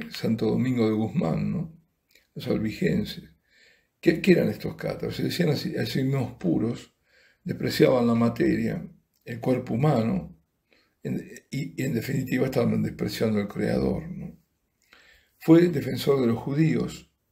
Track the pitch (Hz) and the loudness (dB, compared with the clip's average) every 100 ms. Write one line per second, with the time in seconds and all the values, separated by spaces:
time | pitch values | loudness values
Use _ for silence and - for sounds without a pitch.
0 | - - 117 110 110 117 127 123 110 107 | -8 -6 -2 0 0 0 0 2 2 2
1 | 110 95 82 90 104 - - - _ _ | 0 0 0 0 -2 -4 -6 -12 _ _
2 | _ _ _ - 127 107 107 - - 113 | _ _ _ -14 -4 -2 -2 -2 0 0
3 | - - - _ _ _ _ _ _ _ | -2 -8 -16 _ _ _ _ _ _ _
4 | - - - 170 - - - - - - | 0 2 4 4 4 -2 -8 -8 -8 -6
5 | - - - - 170 135 - - 120 151 | -6 -4 -4 0 0 0 -2 -4 -4 -2
6 | 135 139 117 - 180 - 110 131 - _ | 0 0 -2 -4 -2 0 0 -4 -12 _
7 | _ _ _ _ - - 127 - 151 127 | _ _ _ _ -8 -4 -4 4 6 6
8 | 120 117 117 113 131 110 113 110 - - | 4 4 2 2 0 2 -2 -4 -10 -18
9 | _ _ - 117 127 127 127 117 147 131 | _ _ -14 -6 -2 -2 -2 0 2 2
10 | 110 - - - _ _ _ _ _ _ | 2 -2 -6 -16 _ _ _ _ _ _
11 | - 127 - - _ 131 151 - 131 117 | -8 -8 -8 -18 _ -8 -8 -6 -4 -2
12 | - 131 123 127 127 127 113 110 107 - | -2 -4 -2 -2 0 0 0 0 -2 -4
13 | 117 - 113 107 101 - 110 - 131 - | -6 -2 0 0 -2 -4 -2 0 0 -2
14 | 170 - - - _ _ _ _ _ - | -6 -12 -12 -16 _ _ _ _ _ -20
15 | - _ _ _ - 165 175 147 123 127 | -20 _ _ _ 8 8 8 2 -2 -4
16 | - 139 120 117 - 139 160 117 92 - | 2 2 4 0 -2 2 2 2 -2 -8
17 | - _ _ | -18 _ _